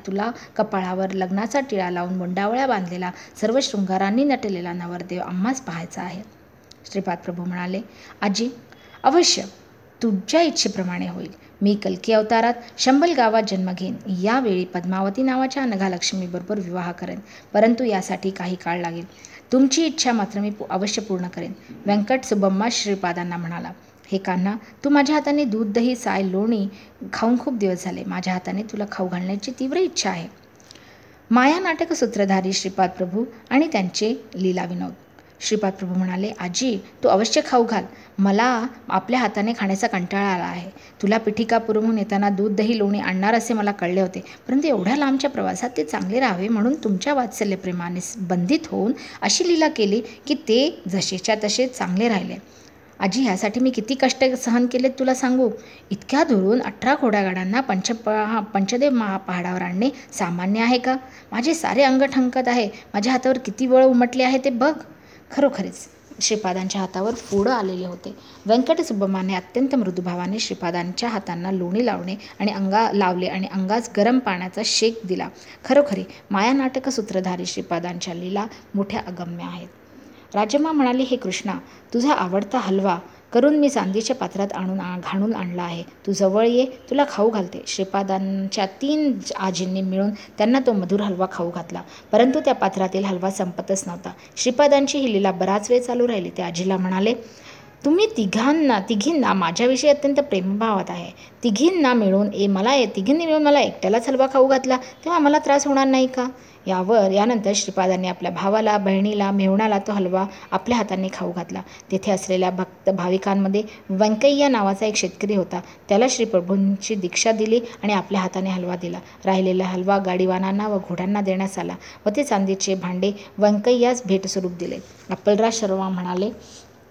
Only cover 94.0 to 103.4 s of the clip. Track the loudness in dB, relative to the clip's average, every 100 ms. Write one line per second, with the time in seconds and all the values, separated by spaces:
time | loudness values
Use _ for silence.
94 | -12 -16 -14 -2 0 4 6 6 4 0
95 | 0 2 2 0 0 0 2 2 2 0
96 | 2 0 -4 -6 -6 -2 -2 0 0 0
97 | 0 0 -6 -20 -20 -20 -20 -4 2 4
98 | 4 2 0 2 2 4 4 2 0 0
99 | 2 2 2 2 0 2 2 4 4 4
100 | 4 2 2 0 0 -2 0 0 -2 -8
101 | -10 -14 -20 -4 -2 4 4 4 4 4
102 | 4 4 2 0 0 2 4 4 2 0
103 | 2 2 4 2